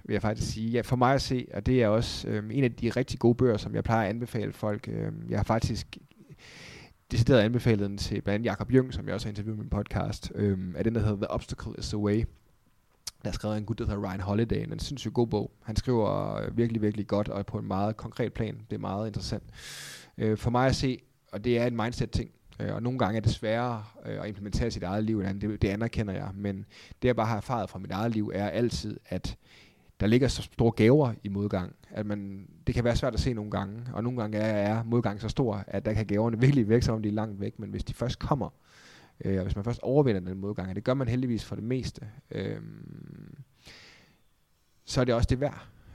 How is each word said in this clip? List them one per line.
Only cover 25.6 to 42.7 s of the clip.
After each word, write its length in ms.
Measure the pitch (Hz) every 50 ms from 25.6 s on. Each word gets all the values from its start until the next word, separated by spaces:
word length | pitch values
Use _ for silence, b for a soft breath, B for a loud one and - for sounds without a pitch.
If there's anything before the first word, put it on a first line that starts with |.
det 60 | - 98
anerkender 460 | 98 104 113 113 - 117 110 101 95
jeg, 160 | 95 98 98 95
men 300 | 98 101 101 98 98 104 B B B B B B B
det, 60 | - 123
jeg 80 | 120
bare 100 | 117 107
har 100 | 110 117
erfaret 340 | 101 - - 127 113 98 -
fra 80 | - 95
mit 120 | 95 -
eget 220 | 95 98 110 120
liv, 180 | 113 107 104 - -
er 140 | 95 101 101
altid, 520 | 78 110 120 117 - - - 107 - - -
at 300 | - 90 92 - - - b b b b b b b b b b b _ _
der 60 | 95
ligger 220 | 107 117 127 135 120
så 140 | - -
store 300 | - - - - 117 117
gaver 420 | 110 - 107 113 135 156 143 120 110 -
i 60 | - 101
modgang, 480 | 98 101 101 104 104 92 90 98 - - - -
at 160 | - - 107
man, 420 | 104 104 101 98 98 98 98 95 - - - -
det 80 | - 123
kan 100 | 123 117
være 120 | 120 117
svært 180 | - - 131 110
at 60 | -
se 120 | - 135
nogle 180 | 120 107 104 104
gange, 320 | 101 98 98 98 104 117 120 127
og 100 | - 101
nogle 180 | 113 120 127 123
gange 180 | 107 107 107 104
er, 360 | 107 110 107 104 101 104 110
er 80 | 113
modgang 380 | 113 113 117 120 117 104 104 107
så 80 | 117 110
stor, 360 | - - 135 113 101 101 95
at 180 | - - 98 -
der 80 | 107
kan 140 | 107 110 110
gaverne 340 | 98 101 104 113 117 113 107
virkelig 280 | 123 135 143 135 107 101
væk, 140 | 113 123
selvom 200 | 123 127 113 110
de 60 | 107 104
er 40 |
langt 280 | 104 107 107 110 101 98
væk, 180 | 101 104 - -
men 120 | 107 101
hvis 140 | 101 101 -
de 100 | - -
først 240 | - 117 113 107 -
kommer, 300 | - - 151 131 95 76 - B B B B B B B B B B B B _ -
øh, 120 | - 98
og 60 | 92
hvis 140 | 92 98 -
man 80 | 101 98
først 160 | 120 120 -
overvinder 380 | - 123 131 147 143 127 104 92
den 200 | 90 92 95 95
modgang, 280 | 95 101 107 - 90 92
og 60 | 92
det 100 | 104 -
gør 100 | 127 131
man 140 | 139 131 113
heldigvis 360 | 120 127 131 123 117 101 -
for 100 | - 101
det 100 | 107 104
meste, 440 | 117 131 131 117 147 - - - 107 110 139 - _
øhm, 1080 | - - 95 104 104 104 107 107